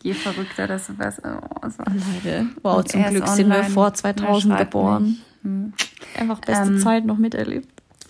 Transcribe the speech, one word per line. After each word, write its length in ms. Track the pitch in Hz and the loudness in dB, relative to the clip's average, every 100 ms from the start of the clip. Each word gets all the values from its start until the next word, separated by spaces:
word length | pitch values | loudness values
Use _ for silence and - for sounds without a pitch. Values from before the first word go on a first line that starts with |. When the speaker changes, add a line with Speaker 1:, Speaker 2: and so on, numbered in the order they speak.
Speaker 1:
je 100 | 185 | -6
verrückter, 540 | 190 202 185 190 - 196 | -4 -6 -6 -8 -6 -6
desto 240 | 190 190 | -6 -8
besser. 480 | 196 - - - - - | -8 -8 -8 -10 -10 -10
Oh, 160 | - - | -10 -10
es 140 | - | -8
war 60 | - | -4
Speaker 2:
Leute, 600 | 196 190 180 180 165 233 - | -2 -4 -4 -4 -2 -2 -2
wow, 160 | 196 185 | 0 2
Speaker 1:
Und 100 | 185 | 2
Speaker 2:
zum 100 | 196 | 2
Speaker 1:
er 60 | 202 | 2
ist 60 | 202 | 2
Speaker 2:
Glück 120 | 190 | 2
sind 180 | 202 202 | 4 4
wir 80 | 196 | 4
Speaker 1:
online. 140 | 202 | 2
Speaker 2:
vor 120 | 196 202 | 4 2
Speaker 1:
Er 60 | |
Speaker 2:
zweitausend 600 | 202 202 202 202 202 202 | 2 -4 -2 2 4 4
Speaker 1:
schreibt 180 | 196 196 | 2 0
Speaker 2:
geboren. 320 | 202 196 208 214 | 0 2 2 2
Speaker 1:
nicht. 160 | 226 - _ | -2 -8 _
Mhm. 300 | 202 196 214 - - - - - | -6 -4 -6 -6 -8 -10 -12 -6
Speaker 2:
Einfach 200 | 226 220 | -4 -4
beste 240 | - 202 196 | 0 2 4
Speaker 1:
Ähm, 40 | 196 | 4
Speaker 2:
Zeit 260 | 214 226 220 | 4 2 2
noch 120 | 214 | 2
miterlebt. 520 | 226 226 214 - - - _ - | 0 0 -4 -6 -10 -20 _ -20